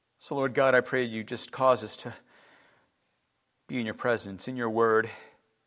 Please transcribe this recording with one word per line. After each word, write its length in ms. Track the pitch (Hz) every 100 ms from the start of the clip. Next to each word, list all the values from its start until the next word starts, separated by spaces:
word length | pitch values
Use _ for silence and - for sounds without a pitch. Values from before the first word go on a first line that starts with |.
| _ _
So, 180 | - 143
Lord 180 | 135
God, 200 | 123 135
I 80 | 127
pray 220 | 123 131
you 200 | 120 110
just 280 | 107 120 -
cause 320 | - 131 123
us 120 | 110 -
to 160 | 120 113 _ _ _ _ _ _ _ _ _ _ _ _ _ _ -
be 120 | 131
in 60 | 113
your 100 | 101
presence, 520 | 123 113 101 95 -
in 80 | 127
your 140 | 117
word, 400 | 110 113 110 110 - - _ _ _